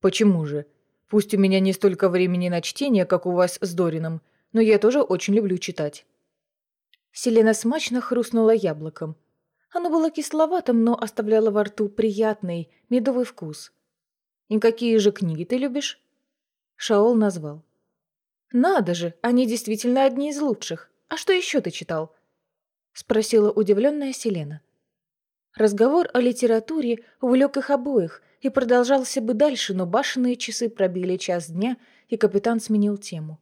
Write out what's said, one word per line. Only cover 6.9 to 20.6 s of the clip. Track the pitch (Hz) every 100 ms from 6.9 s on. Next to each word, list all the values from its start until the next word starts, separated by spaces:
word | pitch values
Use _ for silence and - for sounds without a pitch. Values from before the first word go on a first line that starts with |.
| _ _
Селена | - 247 226 220
смачно | 214 233 302 - 247
хрустнула | 240 247 233 226 220
яблоком. | 220 190 151 156 - 156 156 _ _ _ _ _
Оно | 349 349
было | 320 320
кисловатым, | 311 302 311 311 359 339 233
но | 226 240
оставляло | 220 - 214 220 220
во | 208
рту | 208 - 208
приятный | 208 220 202 220 214 180 170 165 _ _
медовый | 247 233 247
вкус. | 233 - 160 151 - _ _ _ _ _ _ _ _
«И | 214
какие | 226 226 233 226
же | 208
книги | 202 180 160
ты | 175 247
любишь?» | 277 254 277 - _ _ _ _ _ _ _ _
Шаол | - 208 220
назвал. | 233 214 175 151 151 _ _ _ _ _ _ _ _ _
«Надо | 240 302 381 180
же, | 170 170 170
они | 233 240 247
действительно | 226 214 214 240 254
одни | 269 247 294
из | 285
лучших. | 294 220